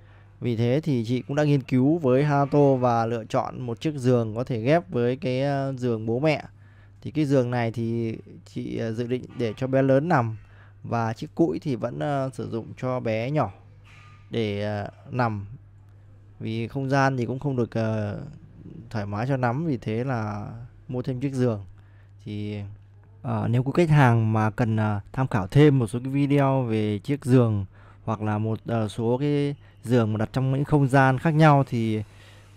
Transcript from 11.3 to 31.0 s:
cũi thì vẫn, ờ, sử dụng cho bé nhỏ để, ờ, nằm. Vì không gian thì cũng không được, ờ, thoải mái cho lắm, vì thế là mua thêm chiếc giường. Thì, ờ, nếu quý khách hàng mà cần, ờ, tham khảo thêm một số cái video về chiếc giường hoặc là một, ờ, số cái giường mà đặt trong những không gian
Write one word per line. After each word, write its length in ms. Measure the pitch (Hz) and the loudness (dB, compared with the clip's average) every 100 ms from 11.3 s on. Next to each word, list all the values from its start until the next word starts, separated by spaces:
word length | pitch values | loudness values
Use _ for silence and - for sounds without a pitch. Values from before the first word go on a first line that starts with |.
| - | 0
cũi 240 | 165 165 | 0 0
thì 160 | 156 120 | -4 -4
vẫn, 240 | 120 143 | -4 -4
ờ, 300 | 151 143 135 | -4 -2 -4
sử 160 | 131 110 | -6 -8
dụng 160 | 110 107 101 | -8 -10 -8
cho 220 | 131 127 | -6 -4
bé 320 | 117 110 123 | -2 -4 -2
nhỏ 200 | 151 110 - - - - - - - - | -2 -2 -4 -20 -20 -20 -20 -20 -20 -8
để, 320 | 117 107 101 | -4 -2 -2
ờ, 280 | 104 104 104 - - | -4 -4 -8 -12 -8
nằm. 340 | 123 120 104 101 123 - - - - - - - - | -2 -2 -2 -8 -16 -20 -20 -20 -20 -20 -20 -20 -12
Vì 280 | 110 113 113 | -8 -6 -6
không 220 | 139 135 | -6 0
gian 280 | 139 135 131 | 2 2 2
thì 80 | 117 | -2
cũng 140 | 131 | -4
không 160 | 147 131 | -2 -2
được, 160 | 113 | -2
ờ, 480 | 113 110 110 104 110 - - - - - - 113 | -2 -2 -2 -4 -6 -10 -16 -20 -20 -18 -18 -10
thoải 160 | 110 101 | -8 -6
mái 220 | 104 123 | -4 -2
cho 100 | 135 | 0
lắm, 280 | 123 127 170 | 0 -2 -2
vì 120 | 123 | -4
thế 260 | - 110 | -4 -4
là 440 | 131 123 107 104 107 113 123 - - | -2 -4 -4 -6 -10 -12 -16 -18 -10
mua 140 | 123 | -8
thêm 180 | 131 127 | -6 -4
chiếc 140 | 139 | -4
giường. 320 | 135 123 107 95 - - - - - - | 0 0 0 -6 -18 -20 -20 -20 -18 -12
Thì, 340 | 104 104 104 101 104 - - - - | -8 -6 -8 -10 -14 -20 -20 -20 -14
ờ, 260 | 127 110 104 | -6 -4 0
nếu 140 | 117 | 0
quý 80 | 127 139 | 0 2
khách 140 | 170 | 4
hàng 440 | 147 127 117 110 | 6 6 6 2
mà 160 | 110 107 | 2 0
cần, 280 | 104 117 110 | 0 0 0
ờ, 220 | 107 101 - | 0 -2 -6
tham 140 | - 131 | -6 -4
khảo 200 | 110 95 | -2 2
thêm 320 | 143 151 135 | 6 6 6
một 80 | 110 | 2
số 120 | 120 | -4
cái 60 | 131 | -4
video 540 | 139 143 143 135 135 | -2 2 4 2 2
về 360 | 123 110 107 104 | 0 0 0 -2
chiếc 260 | - 143 127 | -4 -4 4
giường 400 | 127 117 107 98 - - - | 4 6 2 -4 -10 -20 -12
hoặc 180 | - 107 | -6 -4
là 160 | 107 107 | -2 -2
một, 220 | 110 110 - | -2 -4 -4
ờ, 220 | 113 107 | -2 -2
số 300 | - 113 123 | -2 -2 0
cái 360 | 147 147 143 143 - - | 0 0 -2 -6 -14 -14
giường 300 | 110 123 110 | 0 2 4
mà 40 | 107 | 0
đặt 120 | 110 | -2
trong 200 | - 131 | 0 0
những 120 | 135 147 | 0 2
không 220 | 151 139 | 2 4
gian 320 | 135 | 4